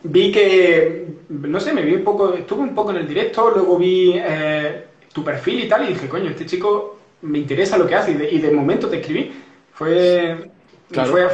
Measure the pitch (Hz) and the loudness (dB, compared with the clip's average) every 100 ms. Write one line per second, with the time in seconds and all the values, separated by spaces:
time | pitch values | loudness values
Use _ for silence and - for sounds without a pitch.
0 | 160 170 202 208 196 190 175 160 160 165 | 0 2 4 4 4 6 6 4 2 0
1 | - - - 147 147 180 302 277 151 190 | -8 -14 -12 -10 -6 -4 -2 -2 0 0
2 | 196 202 196 175 - 214 262 - 208 175 | 0 0 0 -2 -4 -4 -2 -2 -2 -4
3 | 151 160 226 220 226 196 175 175 185 185 | -4 -4 -2 2 2 2 2 2 2 4
4 | 180 180 175 156 151 151 151 - - _ | 4 2 -2 -2 -2 -2 -4 -8 -14 _
5 | _ - 143 139 - 247 180 220 269 165 | _ -8 -6 -4 -4 -4 0 0 0 -4
6 | 135 160 180 135 160 180 208 208 - - | -6 -6 -6 -6 -6 -2 0 -2 -4 -14
7 | _ _ 160 147 139 139 196 208 135 190 | _ _ -6 -6 -2 -2 0 2 2 0
8 | 208 147 151 160 151 147 139 220 233 165 | 0 -2 0 0 2 2 2 0 -2 -4
9 | - 170 294 - - - _ - 156 175 | -4 -4 -6 -10 -20 -20 _ -8 0 2
10 | 180 180 170 165 160 - _ _ _ - | 4 2 0 -4 -12 -20 _ _ _ -4
11 | 131 170 180 | 0 2 2